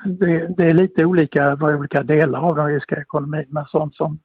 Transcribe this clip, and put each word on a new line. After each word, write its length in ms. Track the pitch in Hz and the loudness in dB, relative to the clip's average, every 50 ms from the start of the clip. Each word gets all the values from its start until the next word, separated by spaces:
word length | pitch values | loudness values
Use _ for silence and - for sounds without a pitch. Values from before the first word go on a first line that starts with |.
| - | -8
det, 500 | 196 180 185 185 175 170 165 165 170 180 185 | -8 -4 -2 0 2 2 0 -2 -2 -2 2
det 120 | 175 165 | 2 4
är 40 | 160 | 4
lite 320 | 170 190 185 - - 160 | 4 4 2 2 2 2
olika 380 | 175 185 175 151 - - 147 143 | 2 4 2 2 2 2 0 2
över 320 | 143 139 139 160 151 147 | 2 0 0 0 0 0
olika 280 | 143 143 - - 143 131 | 0 -2 -4 -4 -2 0
delar 360 | 123 156 151 160 143 123 131 | 2 2 2 2 2 0 -2
av 160 | 156 175 156 | -2 -2 0
den 120 | 147 151 147 | 0 0 -2
ryska 280 | 147 143 - - - | -2 -4 -4 -6 -8
ekonomin, 500 | 151 143 - - 147 143 147 156 156 139 135 | -8 -6 -6 -6 -6 -6 -4 -6 -8 -8 -8
men 180 | 147 151 143 | -8 -8 -6
sånt 300 | - - 156 156 147 - | -4 -4 -4 -4 -4 -6
som, 240 | - 156 156 151 - | -6 -6 -6 -6 -8